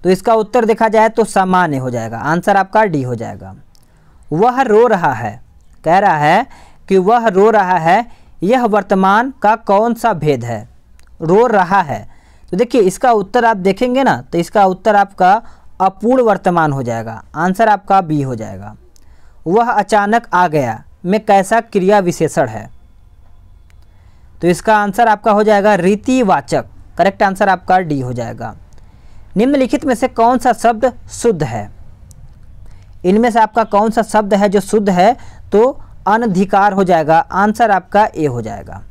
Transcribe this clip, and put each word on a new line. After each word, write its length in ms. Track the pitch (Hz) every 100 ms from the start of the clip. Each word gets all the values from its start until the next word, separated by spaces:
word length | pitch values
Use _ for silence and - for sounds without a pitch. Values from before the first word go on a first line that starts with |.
तो 60 | 185
इसका 240 | 185 -
उत्तर 320 | 226 208 247 233
देखा 220 | 214 226
जाए 220 | 220 220
तो 140 | 226
सामान्य 540 | 208 202 190 185 175 135
हो 120 | 127
जाएगा, 280 | 120 113 113
आंसर 400 | 139 170 185 196
आपका 260 | 190 214
डी 200 | 220 151
हो 120 | 127 117
जाएगा। 400 | 107 104 95 98 - _ _ _ _ - -
वह 280 | 156 233 247
रो 260 | 254 208 240
रहा 260 | 196 165
है, 280 | 120 113 110 - - - -
कह 160 | 156 185
रहा 180 | 202 156
है 300 | 147 190 269 - - - -
कि 100 | 190
वह 300 | 185 240 226
रो 220 | 185 214
रहा 280 | 214 185 180
है, 300 | 160 202 233 - - -
यह 220 | 175 254 240
वर्तमान 680 | 208 196 196 190 202 262 -
का 140 | 208 226
कौन 380 | - 196 233
सा 200 | 233 233
भेद 320 | 185 151 131 117
है? 240 | 110 110 - _ - - -
रो 260 | 160 196 247
रहा 340 | 214 175 196
है, 280 | 156 113 104 - _ - -
तो 60 | 180
देखिए 240 | 240 262
इसका 300 | 185 - 254
उत्तर 340 | 226 196 247 233
आप 120 | 214
देखेंगे 460 | 185 190 254 247
ना, 180 | 247 123
तो 160 | - 170
इसका 280 | 170 220 190
उत्तर 300 | 190 226 202
आपका 460 | 196 - 185 214 - - - -
अपूर्ण 400 | 190 190 220 262
वर्तमान 500 | 233 190 190 175 156
हो 120 | 135
जाएगा, 400 | 120 113 113 110 - 147
आंसर 340 | 175 190 220
आपका 320 | 208 - 196
बी 200 | 170 151
हो 140 | 135 117
जाएगा। 400 | 104 98 101 107 - - - - - - 156
वह 240 | 202 233
अचानक 560 | 202 202 208 202 233 -
आ 140 | 175 180
गया 360 | 151 123 110 - - 175
में 200 | 208 214
कैसा 360 | 196 190 226
क्रिया 380 | 226 202 185 208
विशेषण 480 | 175 - 156 - 131
है? 240 | 107 - - - - - - - - - - - - - - - - - -
तो 60 | 170
इसका 300 | 180 - 214
आंसर 300 | 208 190 226
आपका 240 | 208 233
हो 120 | 208
जाएगा 320 | 214 202 202 196
रीतिवाचक। 920 | 175 208 - 254 214 156 - 147 - - - -
करेक्ट 260 | 175 190
आंसर 260 | 202 190 202
आपका 300 | 185 - 185
डी 220 | 175 143
हो 120 | 127
जाएगा। 420 | 123 113 117 117 98 - - - - - - - 185
निम्नलिखित 480 | 247 285 254 294 302
में 100 | 233
से 120 | 254
कौन 300 | - 233 254
सा 160 | 254
शब्द 400 | 220 233 226 262 - -
शुद्ध 340 | - 240 175
है? 280 | 139 113 101 - - - - - - - - - - - - - -
इनमें 260 | 208 240
से 80 | 226
आपका 240 | 220 233
कौन 280 | 220 202 220
सा 100 | 220
शब्द 320 | 214 214 202
है 160 | 202 202
जो 100 | 196
शुद्ध 300 | - 214 202
है? 280 | 180 196 254 - - -
तो 300 | 202 247 285 - - -
अनधिकार 640 | 220 240 175 202 202 208
हो 100 | 196
जाएगा, 360 | 185 170 151 165
आंसर 520 | - 180 208 214 233
आपका 380 | 190 - 202 214 -
ए 100 | 147
हो 160 | 120
जाएगा। 420 | 107 104 - 92 -